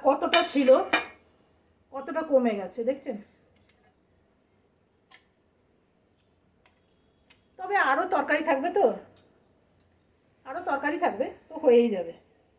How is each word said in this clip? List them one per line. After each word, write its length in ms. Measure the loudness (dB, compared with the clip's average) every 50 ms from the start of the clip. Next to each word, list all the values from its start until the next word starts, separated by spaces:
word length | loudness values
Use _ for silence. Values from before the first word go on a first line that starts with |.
| 0
কতটা 340 | 0 0 0 0 0 2 0 0 0 0
ছিল, 160 | 2 6 6 6 6 4 0 -2 -4 -4 -6 -16 -20 _ _ _ _ _ _ _ _ _ _ _ _ _ _ -14
কতটা 280 | -12 -12 -8 -8 -8 -2 0
কমে 240 | 2 2 2 2 -2 -4
গেছে 200 | -6 -10 -10 -6 -4 -4
দেখছেন। 280 | -4 -4 -8 -12 -12 -12 -14 -20 _ _ _ _ _ _ _ _ _ _ _ _ _ _ _ _ _ _ _ _ _ _ _ _ _ _ _ _ _ _ _ _ _ _ _ _ -20 -20 _ _ _ _ _ _ _ _ _ _ _ _ _ _ _ _ _ _ _ _ _ _ _ _ _ _ _ _ _ _ _ _ _ _ _ _ _ _ _ _ _ _ _ _ _ _ _ -12
তবে 160 | -6 -2 0 0 2 0
আরও 120 | 0 -2 -2 -2 -2
তরকারি 300 | -2 0 0 -2 -2 0 -2
থাকবে 200 | -2 -2 -2 -2 2
তো, 80 | 2 2 2 2 -2 -10 -20 _ _ _ _ _ _ _ _ _ _ _ _ _ _ _ _ _ _ _ _ _ _ _ _ _ _ -16
আরও 140 | -14 -12 -8 -6 -4
তরকারি 280 | -4 -2 -2 -4 -2 -2 -2
থাকবে 220 | -2 -2 -2 -6 -8 -10 -16 _ -18
তো 40 | -12 0 4
হয়েই 260 | 6 6 6 6 4 0
যাবে, 180 | -4 -6 -8 -12 -18 _ _ _ _ _ _ _